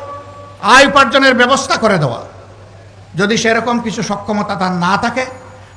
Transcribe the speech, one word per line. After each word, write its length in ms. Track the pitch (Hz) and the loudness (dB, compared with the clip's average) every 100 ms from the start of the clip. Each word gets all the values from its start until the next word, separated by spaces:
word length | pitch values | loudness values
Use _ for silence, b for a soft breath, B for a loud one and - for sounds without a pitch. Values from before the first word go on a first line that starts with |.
| - - - - - - | -10 -16 -16 -20 -20 -6
আয় 240 | 202 254 277 | 4 6 6
উপার্জনের 460 | 277 262 277 269 | 4 4 4 4
ব্যবস্থা 440 | 240 247 269 - 339 | 4 2 2 0 -2
করে 200 | 220 190 | 0 0
দেওয়া। 220 | 143 113 - - - - - - - - - 156 | 0 -4 -12 -18 -20 -20 -20 -20 -20 -20 -14 -4
যদি 220 | 202 226 | 0 0
সেরকম 420 | 226 226 233 233 | 0 0 0 -2
কিছু 240 | 220 185 | -4 -6
সক্ষমতা 520 | 196 202 - 208 202 196 | -6 -6 -4 -4 -4 -4
তার 160 | 185 | -4
না 260 | 180 175 202 | -2 0 0
থাকে, 280 | 233 240 254 - - B B | -2 -4 -8 -10 -20 B B